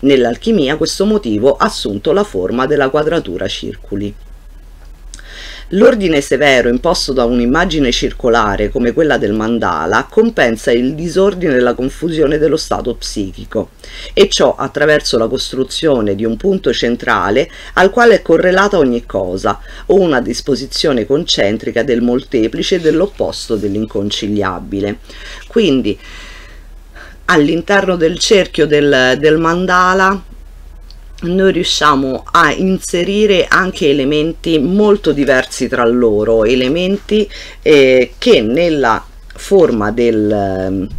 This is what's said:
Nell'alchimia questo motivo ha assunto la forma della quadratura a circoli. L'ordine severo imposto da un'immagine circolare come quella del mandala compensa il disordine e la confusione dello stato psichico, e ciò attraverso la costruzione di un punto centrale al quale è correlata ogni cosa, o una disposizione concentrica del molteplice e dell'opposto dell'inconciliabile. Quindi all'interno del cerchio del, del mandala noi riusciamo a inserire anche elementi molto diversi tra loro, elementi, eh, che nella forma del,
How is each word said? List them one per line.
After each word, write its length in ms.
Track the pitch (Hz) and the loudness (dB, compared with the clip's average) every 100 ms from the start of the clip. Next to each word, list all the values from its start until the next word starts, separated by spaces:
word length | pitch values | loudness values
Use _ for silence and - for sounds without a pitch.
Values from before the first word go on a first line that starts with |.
Nell'alchimia 760 | 277 131 123 120 - 220 135 151 | 4 4 2 -2 0 0 0 -2
questo 280 | 156 - 202 | -4 -2 0
motivo 500 | 214 123 104 123 - | 0 0 0 2 2
ha 100 | 214 | 0
assunto 460 | - 117 101 160 | -2 -6 -4 0
la 100 | 170 | 0
forma 420 | 202 92 92 117 127 | 0 -2 -2 -2 0
della 240 | 147 135 | 0 0
quadratura 560 | 151 151 165 - 87 92 | 0 0 -2 -4 -6 -6
a 40 | |
circoli. 640 | - 104 - - 101 101 104 - - - - - - - - - - - - - - - | -8 -10 -12 -10 -8 -8 -10 -20 -20 -20 -20 -20 -20 -20 -20 -20 -20 -20 -18 -18 -18 -6
L'ordine 460 | 185 226 247 190 151 | 4 4 4 2 0
severo 480 | 143 135 143 131 120 | 0 2 4 4 2
imposto 460 | 123 170 185 - | 0 0 -2 -2
da 120 | 131 117 | 0 2
un'immagine 640 | 123 120 123 185 156 131 | 2 2 0 0 0 0
circolare 800 | 117 127 - 127 117 107 98 104 | 0 -4 -2 0 2 2 0 -2
come 220 | 127 120 | 0 -2
quella 280 | 117 160 123 | 0 2 2
del 140 | 107 | 0
mandala 760 | 107 110 117 101 82 80 107 - | -2 -2 -2 -2 -2 0 -2 0
compensa 600 | - 233 226 131 113 - | 2 2 2 0 0 0
il 240 | 120 127 151 | 0 0 -4
disordine 640 | 170 165 196 185 175 127 | -4 0 0 0 0 2
e 20 | |
la 160 | 123 117 | 2 0
confusione 640 | 127 - 165 160 139 147 | -4 -4 -6 0 0 2
dello 180 | 151 156 | 0 0
stato 380 | - - - 117 | -2 -4 -4 -8
psichico, 760 | - - 95 - 101 110 92 - - - - | -8 -6 -8 -8 -8 -6 -6 -12 -20 -18 -8
e 160 | - 196 | 2 2
ciò 260 | - 143 - | 4 0 0
attraverso 640 | 135 - 147 151 - 123 | -6 -2 2 2 0 -2
la 80 | 113 | 0
costruzione 880 | 131 - 127 131 - 160 131 107 98 | -4 -6 -4 -6 -2 0 0 0 -2
di 100 | 113 | -2
un 120 | 113 | -2
punto 360 | 190 190 - | -2 0 0
centrale 720 | 117 123 120 - 110 92 110 165 - - | 0 -2 -2 0 0 2 0 0 -6 -8
al 180 | - 190 | 0 2
quale 240 | 196 240 190 | 4 4 4
è 60 | |
correlata 560 | - 165 180 185 202 196 | 4 2 4 2 2 2
ogni 260 | 135 120 - | 2 0 -4
cosa, 540 | 101 95 92 107 101 - - - | -6 -4 -4 -4 -4 -8 -18 0
o 140 | 190 | 2
una 220 | 180 131 | 4 2
disposizione 840 | 123 120 - 127 131 - 165 127 104 | -2 -6 -4 -4 -4 -4 -2 0 0
concentrica 760 | 139 170 - 104 113 - 113 | -2 -2 -2 -2 -2 -4 -4
del 180 | 123 117 | 0 0
molteplice 760 | 120 123 - 127 110 156 - 185 | 0 -2 -2 -2 -2 -2 -2 0
e 60 | |
dell'opposto 760 | 160 156 196 - 90 - - 110 | 0 0 0 -2 -6 -6 -6 -4
dell'inconciliabile. 1400 | 101 101 110 107 101 - 104 104 98 90 - 98 101 107 - - - - - | -2 -4 -4 -4 -4 -4 -4 -2 -2 -4 -8 -4 -4 -6 -12 -18 -16 -18 -4
Quindi 520 | - 202 135 104 101 - - - - - - - - - - - - - | 0 2 2 0 -6 -10 -20 -18 -20 -20 -20 -20 -20 -20 -20 -20 -14 0
all'interno 680 | 175 147 165 165 202 190 175 | 2 2 0 0 0 2 0
del 220 | 160 170 | 0 0
cerchio 480 | - 208 175 - 151 | 4 4 4 0 2
del, 520 | 147 147 135 127 135 | 2 4 4 2 4
del 180 | 151 156 | 2 2
mandala 840 | 165 175 185 180 185 185 190 196 - - - - - - - - - - | 2 0 2 2 4 4 2 0 -6 -20 -20 -20 -20 -20 -20 -20 -20 -10
noi 300 | 170 185 190 | -4 2 2
riusciamo 720 | 165 175 - 151 139 135 131 - | 2 -2 0 2 2 0 -4 -2
a 220 | - 160 | 2 2
inserire 920 | - 190 190 - 180 175 202 214 185 - | 2 0 -2 -2 -2 0 2 2 2 2
anche 400 | 165 185 190 160 | 2 0 0 0
elementi 680 | 143 135 151 156 160 170 160 | 2 0 0 -2 -4 -2 0
molto 540 | 135 190 208 202 165 | 2 2 4 2 2
diversi 560 | 143 135 131 127 - 123 | 0 2 2 0 -4 -4
tra 180 | 131 120 | 0 0
loro, 600 | 123 117 104 107 113 110 | 2 2 2 2 2 2
elementi, 840 | 127 127 160 180 202 - 214 208 - - - | 2 0 0 -2 -4 -2 -2 -2 -6 -18 -6
eh, 520 | - 151 135 127 123 - | 4 6 6 4 2 -2
che 240 | - 185 | 2 4
nella 640 | 110 135 170 151 123 107 - - - - | 4 0 0 0 0 0 -4 -20 -20 -16
forma 560 | - 196 156 120 104 | 0 4 4 2 -2
del, 960 | 113 120 110 107 107 98 95 95 98 95 | 0 2 2 0 0 -2 -2 -4 -4 -6